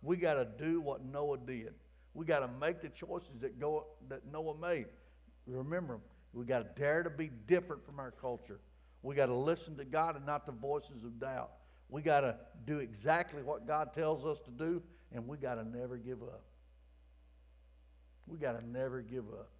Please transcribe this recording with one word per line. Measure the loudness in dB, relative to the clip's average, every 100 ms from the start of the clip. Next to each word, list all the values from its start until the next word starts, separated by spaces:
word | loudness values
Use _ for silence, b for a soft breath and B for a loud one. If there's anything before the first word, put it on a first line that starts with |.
we | 2 4
gotta | 6 4 2 0
do | 2 2
what | 2 -2
Noah | -4 -2 0 0
did. | -2 -6 -6 -12 -20 b b
We | -8
gotta | 4 4 4
make | 0 0 0
the | -6
choices | -10 -6 -6 -6 -6
that | -6 -2
go, | 0 0 -2 -16 -10
that | -10 -8
Noah | -4 -4 -2
made. | 0 0 0 -10 b b b -20 -8
Remember, | -6 -2 -2 -2 -8 -10 b b
we | -8
gotta | 2 2 2 0
dare | 4 4
to | 2
be | -2 -4 -6 4
different | 4 4 -8
from | -8 -8
our | -8
culture. | -4 -4 -4 -6 -14 -14 b b b
We | -2
gotta | 4 6
listen | 6 4 2 0 -10
to |
God | -2 2 2 0
and |
not | 0 -2 -2
the |
voices | -6 0 -2 -2 -10
of | -10 -6
doubt. | -4 -4 -6 -10 b b b
We | 0
gotta | 6 8 6 2 -6 -12
do | -4 -2
exactly | -2 -4 4 4 4 -4
what | -4 -4 0
God | 0 0
tells | 0 2 2
us | 0 -4 -6
to |
do, | -4 0 0 -2 B B
and | -8 -6
we | -4
gotta | -2 -2
never | -4 -4 -4 -6
give | -6 -8
up. | -8 -12 -16 -20 -20 -20 -20 -20 -20 -20 -20 -20 -20 -20 -20 -20 -20 -20 -20 -20 -14
We | -2
gotta | 0 0 -2
never | -2 0 -2
give | -4 -6 -6
up. | -10 -12 -16